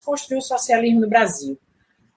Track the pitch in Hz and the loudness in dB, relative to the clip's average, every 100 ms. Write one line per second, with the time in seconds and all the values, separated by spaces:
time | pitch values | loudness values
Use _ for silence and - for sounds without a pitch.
0 | - 285 - 269 262 247 - 233 233 233 | -6 -6 -4 -4 -2 -2 0 2 4 2
1 | 214 226 202 170 139 139 _ _ _ _ | 2 2 2 -2 -8 -10 _ _ _ _
2 | _ | _